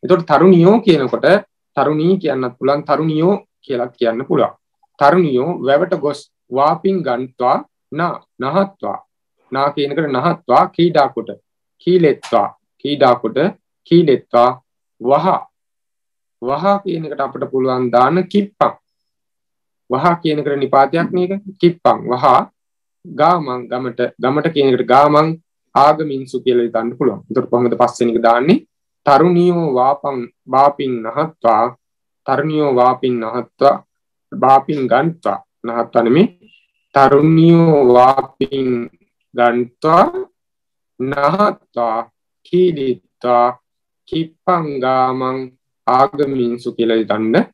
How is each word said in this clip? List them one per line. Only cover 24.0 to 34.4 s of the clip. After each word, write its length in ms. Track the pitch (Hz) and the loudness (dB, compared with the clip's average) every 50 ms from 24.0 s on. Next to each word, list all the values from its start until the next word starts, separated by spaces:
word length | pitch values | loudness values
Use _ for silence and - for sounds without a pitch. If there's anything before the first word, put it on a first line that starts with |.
| 123 127 _ _ | -6 -6 _ _
ගමට 260 | 113 131 139 151 147 | -4 -2 -2 -2 -2
කියන 220 | 165 160 151 139 135 | -2 -2 0 0 2
එකට 180 | 127 120 127 | 0 0 0
ගාමං 420 | 113 123 135 147 147 147 147 156 160 165 165 _ _ _ _ _ _ _ | 2 4 4 4 4 4 2 2 0 -4 -8 _ _ _ _ _ _ _
ආගමින්සු 680 | 131 135 147 156 156 160 151 139 135 131 131 - 127 | 2 4 4 2 0 -2 -6 -6 -8 -10 -8 -10 -6
කියලා 220 | 123 131 123 123 120 | -2 0 0 0 0
හිතන්න 340 | 117 113 113 113 117 120 | -2 -4 -4 -6 -6 -6
පුළුවන්. 240 | - 147 123 101 - | -2 -2 -4 -4 -4
එතකොට 300 | - _ 110 127 123 - | -12 _ -4 -4 -2 -2
කොහොමද 240 | - 120 123 123 117 | -2 0 0 0 0
පස්වෙනි 380 | 117 123 120 - - 120 117 117 | 0 0 0 0 -2 -2 -2 -2
එක 100 | 120 117 | 0 2
දාන්නේ? 440 | 113 117 120 127 156 202 302 - _ _ _ _ _ _ _ _ | 2 2 2 2 2 0 0 0 _ _ _ _ _ _ _ _
තරුණියෝ 680 | - 143 143 156 180 180 175 175 180 175 170 165 151 131 | 2 4 4 4 4 2 2 2 2 0 0 -2 -2 -2
වාපං, 540 | 123 127 135 143 - - 143 139 127 120 117 _ _ _ - | 0 0 0 -2 -2 -6 -8 -6 -6 -10 -12 _ _ _ -2
වාපින් 520 | 131 135 139 147 143 - 143 135 123 117 110 | 2 2 2 2 2 -2 -6 -6 -6 -6 -8
නහත්වා, 720 | 113 117 139 156 165 160 _ - 117 110 107 113 123 127 _ _ _ _ _ _ _ _ _ _ | -8 -6 -6 -6 -6 -8 _ 0 0 2 2 0 -2 -4 _ _ _ _ _ _ _ _ _ _
තරුණියෝ 480 | - 135 131 143 156 156 151 151 143 131 | -4 -4 -2 -2 -4 -2 -2 -2 0 2
වාපින් 460 | 123 123 127 131 127 - 127 123 120 | 2 2 2 2 0 -2 -4 -4 -4
නහත්වා, 640 | 113 110 113 123 117 _ _ _ 135 139 - - _ _ _ _ _ _ _ _ _ _ - | -6 -6 -8 -8 -10 _ _ _ 2 2 2 0 _ _ _ _ _ _ _ _ _ _ -8
වාපින් 480 | 98 | -2